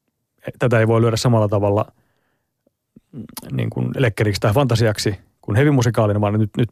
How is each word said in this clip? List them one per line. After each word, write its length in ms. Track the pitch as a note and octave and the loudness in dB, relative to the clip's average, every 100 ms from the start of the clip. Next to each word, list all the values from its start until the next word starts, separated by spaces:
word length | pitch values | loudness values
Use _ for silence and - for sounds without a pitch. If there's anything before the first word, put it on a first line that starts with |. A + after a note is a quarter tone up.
| _ _ _ _ - - | _ _ _ _ -16 -4
tätä 220 | B2+ A2+ | 0 2
ei 80 | A2 | 2
voi 120 | A2+ | 2
lyödä 160 | A#2 A2 | 2 0
samalla 320 | B2+ A2+ G#2 | 2 2 2
tavalla, 440 | G#2 G2+ G#2 - _ _ _ _ _ _ _ _ _ _ - _ | 0 0 0 -2 _ _ _ _ _ _ _ _ _ _ -20 _
mm, 120 | C3 - - - | -18 -18 -16 -8
niin 180 | C3 A2+ | -6 -4
kuin 200 | A2+ B2 B2+ | -4 -4 -2
lekkeriksi 440 | A#2+ - G#2 F#2+ | -2 -2 -2 0
tai 120 | A2+ | 0
fantasiaksi 680 | A2+ C3+ A#2 A2+ G#2 A2+ G2 _ _ | 0 0 2 0 -2 -4 -6 _ _
kuin 160 | - G#2+ | -4 0
hevimusikaalinen, 640 | D3 C3+ A#2 A2 G#2+ G#2 | 2 2 2 2 0 0
vaan 200 | G#2 G#2+ | 0 0
nyt, 100 | G#2+ - | 0 -2
nyt 120 | A#2 | -2